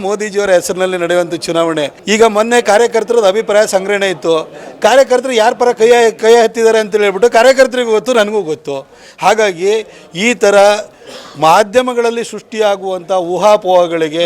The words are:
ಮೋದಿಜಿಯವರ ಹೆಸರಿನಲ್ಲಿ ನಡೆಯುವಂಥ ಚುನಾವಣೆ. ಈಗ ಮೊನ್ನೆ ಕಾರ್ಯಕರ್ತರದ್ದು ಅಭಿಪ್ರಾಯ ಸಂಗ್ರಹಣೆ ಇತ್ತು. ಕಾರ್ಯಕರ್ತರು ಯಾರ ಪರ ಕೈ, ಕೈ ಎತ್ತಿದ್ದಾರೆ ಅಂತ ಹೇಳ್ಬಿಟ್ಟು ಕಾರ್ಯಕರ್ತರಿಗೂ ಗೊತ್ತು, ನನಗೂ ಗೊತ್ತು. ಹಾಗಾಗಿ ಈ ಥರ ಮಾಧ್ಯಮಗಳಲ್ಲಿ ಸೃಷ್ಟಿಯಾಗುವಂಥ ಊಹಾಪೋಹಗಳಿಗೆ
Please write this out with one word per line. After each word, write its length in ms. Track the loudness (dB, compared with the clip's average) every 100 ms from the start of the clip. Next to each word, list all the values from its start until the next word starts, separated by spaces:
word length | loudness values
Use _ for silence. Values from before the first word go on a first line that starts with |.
| -4
ಮೋದಿಜಿಯವರ 480 | -6 -6 -4 0 0
ಹೆಸರಿನಲ್ಲಿ 420 | 0 -4 -4 -4
ನಡೆಯುವಂಥ 360 | -2 -2 -2 -6 -4
ಚುನಾವಣೆ. 360 | -2 -2 -2 -6 -8 -2
ಈಗ 80 | 2 2 2
ಮೊನ್ನೆ 240 | 0 0 2
ಕಾರ್ಯಕರ್ತರದ್ದು 600 | 2 2 -2 -2 0 2
ಅಭಿಪ್ರಾಯ 340 | 0 0 0 0
ಸಂಗ್ರಹಣೆ 340 | -2 -2 -2 -4
ಇತ್ತು. 220 | -4 -2 -2 -4 -14 -20 -2 2
ಕಾರ್ಯಕರ್ತರು 500 | 2 2 0 0 0
ಯಾರ 100 | 0 0
ಪರ 120 | 0 2
ಕೈ, 80 | 2 4 2 2
ಕೈ 80 | 2 4 2
ಎತ್ತಿದ್ದಾರೆ 340 | 0 0 0
ಅಂತ 180 | -2 -2
ಹೇಳ್ಬಿಟ್ಟು 260 | -2 0 2 4
ಕಾರ್ಯಕರ್ತರಿಗೂ 540 | 4 4 2 0 -2 -2
ಗೊತ್ತು, 160 | 0 0
ನನಗೂ 200 | 0 -2 -6
ಗೊತ್ತು. 260 | -8 -8 -10 -12 -20 -20 -4 0
ಹಾಗಾಗಿ 480 | 0 0 -2 -2 -2 -6 -18 -14 -4 -2
ಈ 20 | 0 2
ಥರ 100 | 4 4 2 -6 _ -20 -20 -18 0
ಮಾಧ್ಯಮಗಳಲ್ಲಿ 800 | 2 2 2 -2 -2 -2 -2 -4 -8
ಸೃಷ್ಟಿಯಾಗುವಂಥ 800 | -12 -10 -2 -2 -2 -6 -8 -4 -4 -2
ಊಹಾಪೋಹಗಳಿಗೆ 880 | 0 2 2 2 0 2 -2 -4 -2